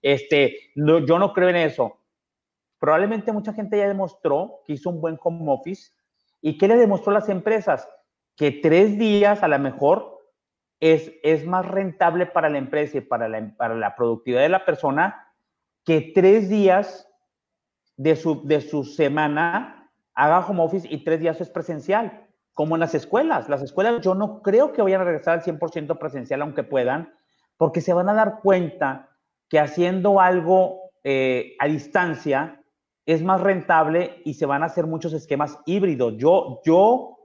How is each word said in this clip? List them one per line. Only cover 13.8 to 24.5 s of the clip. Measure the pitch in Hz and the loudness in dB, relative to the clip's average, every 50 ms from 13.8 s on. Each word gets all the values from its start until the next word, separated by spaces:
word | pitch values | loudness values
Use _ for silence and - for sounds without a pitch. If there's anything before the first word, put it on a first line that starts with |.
| 104 101 - | -4 -6 -4
productividad | - 120 117 117 117 - 127 123 123 | -2 -2 -2 -2 -4 -4 -2 0 2
de | 143 160 | 2 2
la | 185 190 - | 2 0 0
persona | 180 156 - - 139 135 151 175 208 - - - _ _ _ _ _ _ _ _ _ _ _ - | -2 -4 -2 -2 -2 0 0 -2 -2 -4 -10 -20 _ _ _ _ _ _ _ _ _ _ _ -2
que | 165 160 156 160 160 - | 0 0 0 0 0 2
tres | 190 180 190 208 226 202 185 | 4 6 6 6 6 4 0
días | 214 208 196 190 180 196 202 - - - - _ _ _ _ _ _ _ _ _ _ _ _ _ _ _ _ _ _ | 0 2 4 4 4 4 0 -2 -10 -18 -20 _ _ _ _ _ _ _ _ _ _ _ _ _ _ _ _ _ _
de | - 135 160 156 | -2 0 0 0
su, | - 160 165 151 135 147 | 0 0 -4 -4 -4 -2
de | 143 151 147 | 0 0 0
su | 147 - 151 147 131 | -2 -4 -6 -6 -6
semana | - - - 151 139 143 156 151 147 147 156 170 170 175 214 254 - - - _ _ _ _ _ _ - | -6 -2 -2 -2 0 0 0 -2 0 0 -2 -2 -2 -2 -4 -6 -8 -16 -20 _ _ _ _ _ _ -2
haga | 127 143 151 165 185 180 | 0 2 4 4 2 0
home | 196 196 175 165 | -2 -2 -2 -2
office | 160 185 190 165 - | 0 -2 -6 -6 -8
y | 156 143 - | -10 -6 -2
tres | 165 165 156 | -2 -2 0
días | 165 165 160 170 | -2 -4 -4 -4
es | 175 - | -10 -10
presencial, | - 170 160 - 160 147 - - 196 220 233 190 - - _ _ _ _ _ _ - | -10 -12 -10 -8 -10 -10 -4 -2 -2 -2 -2 -4 -10 -16 _ _ _ _ _ _ -6
como | - 151 156 165 | -4 -2 -2 0
en | 160 | -2
las | 165 160 165 | -2 -2 -2
escuelas. | 143 - - 196 240 311 320 277 143 110 143 | -4 -4 0 0 0 0 0 -2 -2 -2 -4
Las | 143 131 | -4 -4
escuelas | 139 131 - 190 196 233 233 233 | -6 -6 -2 -2 0 0 0 0
yo | 156 185 185 | 0 -2 0
no | 190 208 208 214 - | 0 -2 -6 -6 -6
creo | - 196 | -2 2